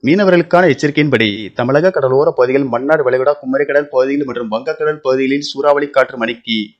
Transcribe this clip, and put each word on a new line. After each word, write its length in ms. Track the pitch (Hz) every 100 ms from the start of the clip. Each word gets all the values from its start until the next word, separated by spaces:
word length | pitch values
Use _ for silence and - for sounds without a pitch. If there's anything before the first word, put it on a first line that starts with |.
மீனவர்களுக்கான 640 | 120 180 196 175 165 175 180
எச்சரிக்கையின்படி, 560 | 131 151 147 151 127 110 101 101
தமிழக 380 | - 123 139 180 185
கடலோர 320 | 135 131 156
பகுதிகள், 360 | 147 127 131 139
மன்னார் 320 | 117 135 156 127
வளைகுடா, 280 | 127 131 147
குமரிக்கடல் 460 | 131 135 143 143 147
பகுதிகள் 360 | 135 131 143 139
மற்றும் 200 | 120 117
வங்கக்கடல் 460 | 113 131 156 151 151
பகுதிகளில் 420 | 135 131 135 143 143
சூறாவளி 380 | 135 143 143 143
காற்று 280 | 143 131 127
மணிக்கு 400 | 131 120 - 113 107 _